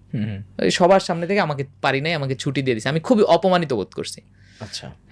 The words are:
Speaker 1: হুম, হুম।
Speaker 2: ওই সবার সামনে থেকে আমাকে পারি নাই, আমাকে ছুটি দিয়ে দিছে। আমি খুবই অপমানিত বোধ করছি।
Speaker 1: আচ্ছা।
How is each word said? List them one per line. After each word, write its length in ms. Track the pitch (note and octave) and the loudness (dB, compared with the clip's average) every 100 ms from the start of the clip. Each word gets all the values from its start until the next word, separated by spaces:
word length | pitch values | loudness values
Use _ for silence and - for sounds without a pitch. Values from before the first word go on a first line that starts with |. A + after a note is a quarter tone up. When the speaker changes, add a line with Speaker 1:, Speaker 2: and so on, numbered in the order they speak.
| - | -10
Speaker 1:
হুম, 120 | A#2 G#2+ | -4 -4
হুম। 380 | G2 G2+ - | -6 -10 -4
Speaker 2:
ওই 80 | - | -2
সবার 280 | - F3 G3 | 2 6 4
সামনে 280 | - E3+ E3+ | 4 -4 -2
থেকে 120 | G3+ | 0
আমাকে 260 | E3+ C#3 C#3 - | 0 -2 -6 -4
পারি 200 | D3 C3+ | -2 0
নাই, 120 | D3 | -2
আমাকে 220 | E3 C3+ C3 | -2 -2 -4
ছুটি 260 | - C#3 | -2 -2
দিয়ে 140 | C3 A2+ | 0 0
দিছে। 140 | B2+ | 0
আমি 100 | D#3 | -2
খুবই 240 | D#3+ A3+ | 2 2
অপমানিত 500 | - E3+ F#3+ F3+ D#3+ | 4 4 4 2 0
বোধ 140 | A#2+ F#2 | -2 -4
করছি। 340 | - - - _ _ - - | -6 -10 -10 _ _ -20 -16
Speaker 1:
আচ্ছা। 360 | A2 - - - _ | -14 -12 -14 -18 _